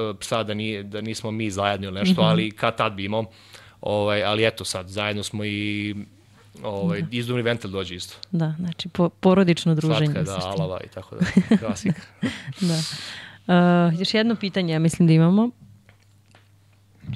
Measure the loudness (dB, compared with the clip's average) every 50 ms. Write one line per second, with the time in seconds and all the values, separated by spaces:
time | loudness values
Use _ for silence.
0 | -6 -6 -8 -10 -6 -4 -2 -2 -2 -4 -4 -6 -4 -6 -6 -8 -8 -10 -10 -8
1 | -8 -8 -8 -8 -6 -6 -4 -4 -4 -4 -2 0 0 0 0 0 -4 -6 -4 0
2 | 0 2 2 4 4 4 4 2 0 -2 -4 -2 -2 -2 0 0 -2 -2 -2 -4
3 | -6 -4 -2 -4 -4 -6 -10 -20 -20 -20 -20 -20 -20 -20 -20 _ -4 -2 -2 0
4 | 0 0 0 0 0 0 2 2 2 0 0 -2 -6 -8 -8 -8 -10 -8 -6 -4
5 | -4 -4 -4 -4 -6 -6 -6 -6 -6 -4 -4 -4 -4 -4 -4 -4 -4 -6 -8 -8
6 | -12 -14 _ _ _ _ _ -20 -20 -20 -18 -12 -10 -8 -6 -2 -2 -2 -2 -2
7 | -4 -4 -4 -4 -4 -2 -2 0 0 0 -2 -2 -4 -6 -6 -6 -6 -8 -10 -12
8 | -14 -14 -16 -20 -10 -6 -2 -2 -2 -2 -4 -6 -6 -8 -8 -8 -10 -6 -2 0
9 | 0 0 0 _ 2 4 6 6 6 4 2 2 2 2 2 2 2 2 2 2
10 | 2 0 0 -2 -2 -2 -2 -4 -4 -2 -2 -2 -2 -2 -4 -8 -10 -12 -14 -16
11 | -14 -12 -4 -2 -2 2 4 2 4 6 2 2 2 -2 -4 -2 -2 -2 -2 -2
12 | -8 -16 -10 _ -6 -6 -6 -8 -12 -14 -6 -2 0 0 0 0 -2 -4 -8 -10
13 | -12 -12 -14 -14 -16 -18 -20 -8 _ 4 4 6 6 6 6 6 4 4 2 2
14 | 0 0 2 2 2 2 0 0 -2 -2 -2 0 0 2 2 2 2 2 4 6
15 | 6 8 8 8 8 6 6 4 4 2 -2 _ -18 -20 -20 -20 _ -20 _ _
16 | _ _ _ _ _ _ -20 _ _ _ _ _ _ _ _ _ _ _ _ _
17 | -12 -10 -10